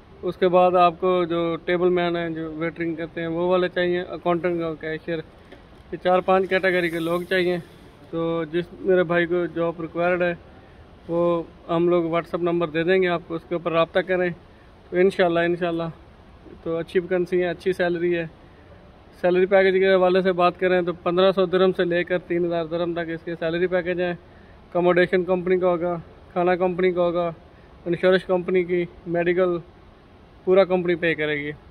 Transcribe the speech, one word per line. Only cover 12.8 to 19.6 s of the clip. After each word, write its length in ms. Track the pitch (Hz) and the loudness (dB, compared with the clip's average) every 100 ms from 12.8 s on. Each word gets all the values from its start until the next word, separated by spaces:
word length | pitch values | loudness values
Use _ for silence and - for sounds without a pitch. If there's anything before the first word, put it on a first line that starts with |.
देंगे 220 | 165 190 180 | 0 2 2
आपको, 280 | 170 170 | -2 -6
उसके 200 | 165 - | -10 -6
ऊपर 180 | 170 175 | -6 -2
रब्ता 280 | 165 165 190 | 0 0 0
करें। 320 | 180 180 180 165 - - - - - | 0 0 -2 -4 -14 -20 -20 -20 -4
तो 60 | 180 | 2
इंशाल्लाह, 480 | 190 196 180 170 | 2 4 2 2
इंशाल्लाह, 460 | 170 170 175 165 165 - - - - - - - | 0 -2 -4 -4 -6 -10 -20 -20 -20 -20 -20 -14
तो 120 | 165 165 | -6 -6
अच्छी 220 | 165 190 | -2 -2
vacancy 400 | 175 185 175 180 | 0 -2 0 0
है, 100 | 180 | -2
अच्छी 240 | 165 190 | -2 -2
salary 400 | 180 175 175 175 | 0 0 0 -2
है। 180 | 175 165 - - - - - - - - - | -2 -4 -10 -20 -20 -20 -20 -20 -20 -20 -4
Salary 240 | 180 180 185 | 0 2 4
package 280 | 196 | 4